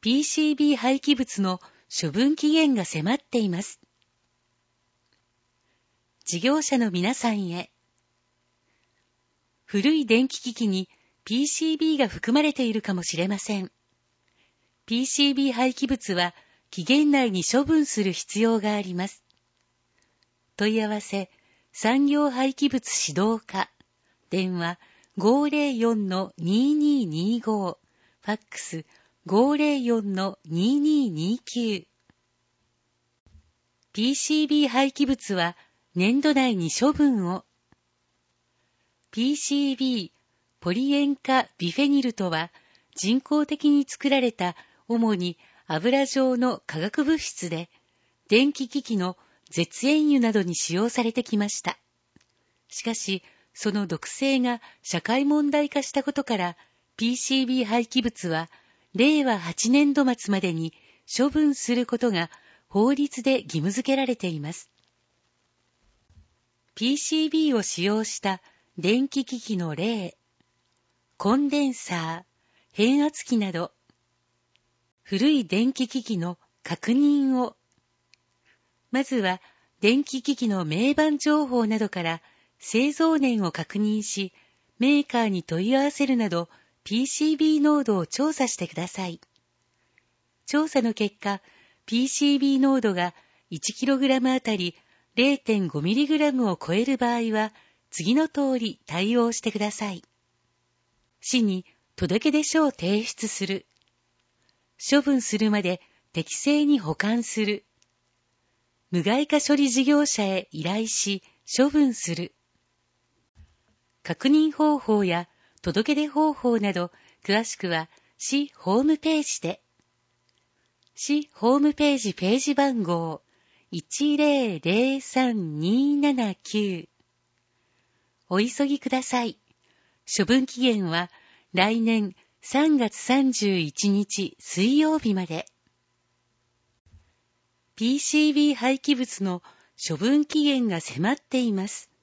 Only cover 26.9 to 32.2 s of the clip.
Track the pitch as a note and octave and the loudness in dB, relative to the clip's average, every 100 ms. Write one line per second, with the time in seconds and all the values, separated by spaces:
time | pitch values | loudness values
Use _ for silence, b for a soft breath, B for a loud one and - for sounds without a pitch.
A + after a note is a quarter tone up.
26.9 | C#4+ G3+ D#3 F#3 A#3 A3 G#3+ F#3 - _ | 2 0 -2 -2 -2 -2 -2 -4 -8 _
27.9 | _ _ _ - G#3+ _ - - D#3+ - | _ _ _ -8 -8 _ -16 -12 -12 -14
28.9 | b b b - F#3+ C4 D4 D4+ C#4+ A#3+ | b b b 0 4 4 4 2 0 0
29.9 | A#3 G3+ F#3+ G3 G3 D#3 E3 G3+ C#4+ D4 | -2 -2 -4 -4 -6 -6 0 2 2 2
30.9 | D4+ B3+ D#3 E3+ A#3+ - A#3+ A3+ G3 E3 | 2 2 -2 -2 -4 -6 -4 -4 -4 -8
31.9 | _ _ _ | _ _ _